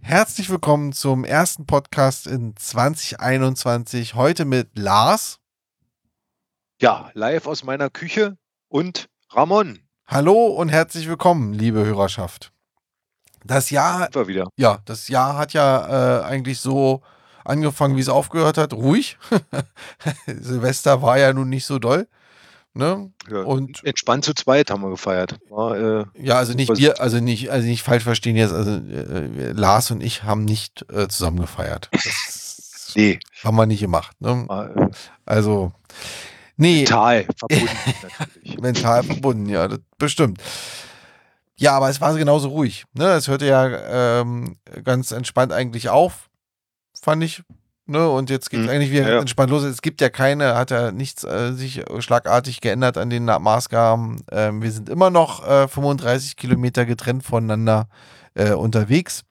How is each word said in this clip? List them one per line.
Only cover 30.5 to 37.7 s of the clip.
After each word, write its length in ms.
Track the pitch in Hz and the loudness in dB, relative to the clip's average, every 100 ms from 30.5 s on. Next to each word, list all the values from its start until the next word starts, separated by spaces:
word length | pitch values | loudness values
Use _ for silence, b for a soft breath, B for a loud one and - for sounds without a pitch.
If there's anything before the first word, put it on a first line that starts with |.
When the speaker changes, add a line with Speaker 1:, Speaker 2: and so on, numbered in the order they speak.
| 107 - - - | -2 -6 -16 -10
Speaker 1:
äh, 160 | - 98 | -6 -4
zusammen 300 | - 87 85 | -2 -2 -2
gefeiert. 500 | 85 - 73 73 - | -6 -6 -8 -8 -4
Das 1000 | - - - - - - - - - - | -4 -2 -6 -8 -12 -14 -18 -20 -20 -6
Speaker 2:
<laughs> 20 | 107 | 2
Nee. 240 | 104 90 - - | 2 2 -6 -6
Speaker 1:
haben 140 | 113 110 | 0 2
wir 80 | 110 | 4
nicht 160 | 104 | 2
gemacht, 340 | 101 85 - _ | 0 -2 -4 _
ne? 240 | 110 123 117 | -4 -4 -4
Speaker 2:
War, 280 | 95 107 104 | -10 -8 -2
äh, 120 | - B B B - | -2 B B B -2
Speaker 1:
Also, 480 | 107 104 104 92 - _ B B B B B B - | 0 2 0 -2 -6 _ B B B B B B 2
nee. 280 | 165 165 | 4 6
Speaker 2:
mental 420 | 135 117 110 120 98 - | 4 4 4 2 0 -8
verbunden 340 | 113 151 - | 0 0 0